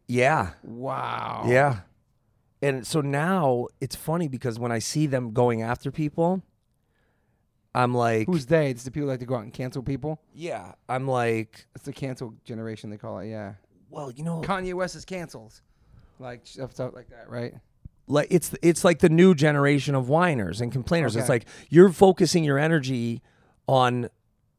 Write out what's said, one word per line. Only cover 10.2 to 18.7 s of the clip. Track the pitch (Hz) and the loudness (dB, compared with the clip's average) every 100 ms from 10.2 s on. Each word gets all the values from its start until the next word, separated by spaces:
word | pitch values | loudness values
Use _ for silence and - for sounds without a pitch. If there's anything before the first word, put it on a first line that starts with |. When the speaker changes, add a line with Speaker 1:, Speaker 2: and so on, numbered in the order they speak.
| _ | _
Speaker 1:
Yeah. | 139 165 117 92 - - | -14 -10 -10 -12 -20 -6
I'm | 127 135 | -4 -2
like, | 127 117 113 110 - _ | 0 0 -2 -4 -12 _
Speaker 2:
It's | - | -18
the | - | -16
cancel | 135 139 127 120 113 | -10 -10 -8 -12 -16
generation, | - 113 113 110 110 | -14 -12 -10 -12 -14
they | 104 | -14
call | 117 104 | -12 -12
it, | 101 | -10
yeah. | 110 101 101 _ _ _ | -10 -12 -16 _ _ _
Speaker 1:
Well, | - 139 | -14 -12
you | 123 | -8
know, | 165 165 | -6 -6
Speaker 2:
Kanye | 151 190 185 | -4 -6 -6
West | 180 180 160 | -6 -6 -8
is | |
canceled. | - 185 165 127 110 - _ _ _ - _ _ | -12 -12 -12 -16 -20 -20 _ _ _ -20 _ _
Like, | 127 120 - | -16 -16 -18
stuff, | - 131 | -12 -12
stuff | - 127 | -8 -8
like | 120 117 | -10 -20
that, | 120 110 | -20 -12
right? | 120 120 120 _ _ - _ - | -8 -8 -10 _ _ -20 _ 0
Speaker 1:
Like, | 143 - | 0 2
it's, | 170 - - | 0 0 0
it's | 165 | 2